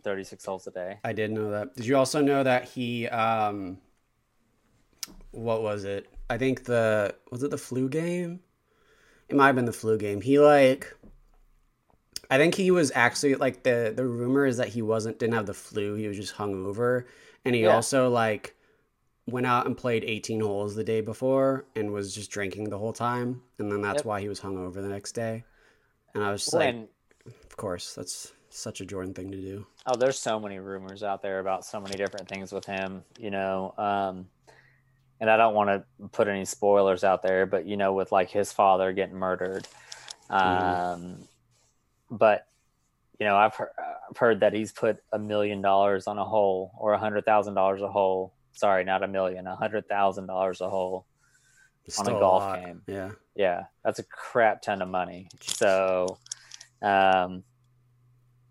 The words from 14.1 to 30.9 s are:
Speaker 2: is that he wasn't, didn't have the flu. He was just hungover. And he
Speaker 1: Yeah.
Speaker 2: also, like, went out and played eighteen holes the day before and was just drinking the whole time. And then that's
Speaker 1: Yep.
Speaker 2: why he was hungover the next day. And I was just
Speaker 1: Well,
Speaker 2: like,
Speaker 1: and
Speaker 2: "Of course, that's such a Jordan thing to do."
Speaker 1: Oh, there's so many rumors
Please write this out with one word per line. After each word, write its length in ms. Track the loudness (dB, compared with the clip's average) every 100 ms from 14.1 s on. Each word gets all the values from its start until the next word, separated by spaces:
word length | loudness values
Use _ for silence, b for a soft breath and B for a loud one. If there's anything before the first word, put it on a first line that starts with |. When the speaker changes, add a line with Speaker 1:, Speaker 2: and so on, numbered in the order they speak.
| -2 0 2 2
Speaker 2:
is 100 | 0
that 100 | -2
he 140 | -2
wasn't, 360 | 0 0 -2 -2
didn't 160 | 0
have 120 | 0 -2
the 80 |
flu. 400 | -8 -8 -4 -4
He 140 | -2 -4
was 80 | -6
just 180 | -8 -6
hungover. 680 | -6 -4 -4 -2 0 0 -4 b b b
And 100 | 0
he 80 | 4
Speaker 1:
Yeah. 120 | 6
Speaker 2:
also, 340 | 4 4 2 4
like, 440 | 4 2 0 -6 -20 _ _ _ _ _ _ -8
went 200 | -2 2
out 200 | 2 0
and 100 | -4
played 280 | -2 -2
eighteen 360 | -2 -6 -4 -2
holes 340 | -2 -2 -4
the 100 | -4
day 180 | -2 -2
before 640 | -4 -2 0 2 2 0 -6 -6
and 160 | -4
was 220 | -4 -6
just 160 | -8 -8
drinking 400 | -6 -6 -6 -6
the 80 | -6
whole 160 | -6
time. 480 | -2 -2 -2 -4 -6 -12 -8
And 120 | -4
then 120 | -2
that's 160 | -2 -2
Speaker 1:
Yep. 60 | -2
Speaker 2:
why 140 | -4
he 80 | -6
was 120 | -8
hungover 340 | -8 -8 -8
the 140 | -8 -8
next 240 | -10 -10
day. 320 | -8 -6 -6 -12 _ _ _ _ _ _
And 100 | -4
I 80 | -4
was 100 | -4
just 100 | -2
Speaker 1:
Well, 100 | 0
Speaker 2:
like, 100 | 0
Speaker 1:
and 140 | -2 -10 _ _ _ -20
Speaker 2:
"Of 300 | -20 -20 -10
course, 380 | -8 -6 -10
that's 380 | -12 -12 -12 -16 -20 _
such 320 | -14 -12 -12
a 60 | -10
Jordan 260 | -8 -8
thing 180 | -10 -10
to 60 | -10
do." 300 | -10 -12 -14 _ -4
Speaker 1:
Oh, 80 |
there's 240 | 0 0 0
so 220 | -4 -4
many 180 | -6 -10
rumors 440 | -10 -12 -12